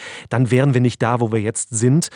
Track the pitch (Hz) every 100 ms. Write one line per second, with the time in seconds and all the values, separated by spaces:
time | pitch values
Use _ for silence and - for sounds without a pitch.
0 | - - - 117 120 123 143 127 123 -
1 | 117 120 113 110 104 - - 110 123 156
2 | -